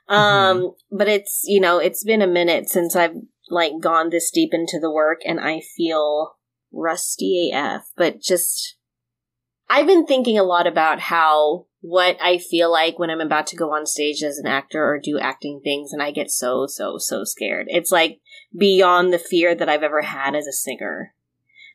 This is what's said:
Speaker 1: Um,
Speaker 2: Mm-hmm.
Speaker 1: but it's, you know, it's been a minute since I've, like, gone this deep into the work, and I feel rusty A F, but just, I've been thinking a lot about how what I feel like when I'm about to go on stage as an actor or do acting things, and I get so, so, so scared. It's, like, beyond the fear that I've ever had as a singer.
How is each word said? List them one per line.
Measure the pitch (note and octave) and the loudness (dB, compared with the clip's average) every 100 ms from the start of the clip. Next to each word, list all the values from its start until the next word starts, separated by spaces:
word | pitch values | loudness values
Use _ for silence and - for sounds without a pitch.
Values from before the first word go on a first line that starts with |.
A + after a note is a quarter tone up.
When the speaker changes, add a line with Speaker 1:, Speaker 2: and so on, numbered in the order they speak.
| - | -2
Speaker 1:
Um, | G#3 G#3 G3+ F#3+ F#3 | 2 4 6 4 2
Speaker 2:
Mm-hmm. | F3+ - - G3 | 0 -6 -10 -2
Speaker 1:
but | G3+ | 2
it's, | G#3 G3+ - | 2 0 -6
you | - G3+ | 2 4
know, | F#3 F3 | 4 4
it's | E3 E3+ | 2 -2
been | G#3 A3 | 0 2
a | F#3+ | 4
minute | F3 E3+ D#3 - | 2 2 0 0
since | F#3 E3+ F3+ | -2 0 0
I've, | E3+ E3+ - _ - | 0 -2 -18 _ -6
like, | E3+ E3 E3 | -2 -2 -2
gone | E3 E3 E3 | 0 0 0
this | E3+ - | -2 -2
deep | E3 D#3+ | 0 0
into | E3+ E3 E3+ | 0 -4 -4
the | D#3+ | -2
work, | D#3 D#3 E3 | 0 0 0
and | - E3 | -4 -4
I | D3 D#3+ D#3 - | -4 -6 -8 -4
feel | E3+ D#3 D3+ D3+ D#3 _ _ _ _ | -2 0 0 -2 -4 _ _ _ _
rusty | - D#3+ E3+ - - F#3+ F#3 E3+ | -6 -4 -4 -6 -4 -2 0 0
A | - | -2
F, | C#3 - - - | -4 -6 -10 -2
but | A#3 A3 | -2 -2
just, | - F#3 - - - - _ _ _ _ _ _ _ _ - | -2 -2 -2 -6 -8 -14 _ _ _ _ _ _ _ _ -2
I've | B3+ D4 | 2 6
been | F#4 D#4 | 6 4
thinking | C4 A#3+ G#3+ | 2 2 2
a | |
lot | F#3+ F3 F3 | 4 4 2
about | E3 D#3+ D3+ | 2 2 2
how | - E3+ D#3+ D3+ D3+ F3 - _ F3 | -2 2 4 4 4 0 -6 _ -2
what | F3+ F3+ - | 2 2 2
I | F3+ F3+ | 0 0
feel | F3 E3 E3+ | 0 0 2
like | E3 E3 E3 | 4 2 -2
when | E3 | -4
I'm | D#3+ | -4
about | D#3 D3+ D3+ | -2 -2 -2
to | E3 | -6
go | D#3+ | -4
on | D3+ | -4
stage | D3+ - D3 D3 | -4 -4 -4 -2
as | D3+ D3 | -6 -6
an | C3 | -4
actor | C3+ - D#3 | -4 -4 -4
or | D3 D3 | -2 -2
do | - D3 | -4 -4
acting | B2+ C3+ D3 C#3+ | -4 -6 -10 -8
things, | D3+ C#3+ C#3+ | -6 -6 -6
and | D3+ | -6
I | D3 | -6
get | D3 C#3+ | -6 -6
so, | - B2 B2+ C#3 | -4 -4 -2 -4
so, | - G2+ - | -6 -8 -8
so | - - | -6 -6
scared. | G3 - G#2 - - | -8 -8 -6 -6 -4
It's, | F3 E3 | -4 0
like, | F3+ E3 - _ - _ F3 | 0 0 -4 _ -20 _ 0
beyond | G3+ F#3 F#3 F3+ F3+ | 4 6 6 4 4
the | F3 | 0
fear | E3+ F3+ E3+ | 0 0 2
that | E3+ D#3+ | 0 0
I've | D3+ | 0
ever | D#3 D3+ | 0 -2
had | D3+ D3 C#3 | -4 -6 -4
as | D3 D3 | -4 -4
a | |
singer. | C3+ - B2+ G2+ E2 - _ _ _ _ _ - | -8 -8 -8 -8 -10 -12 _ _ _ _ _ -20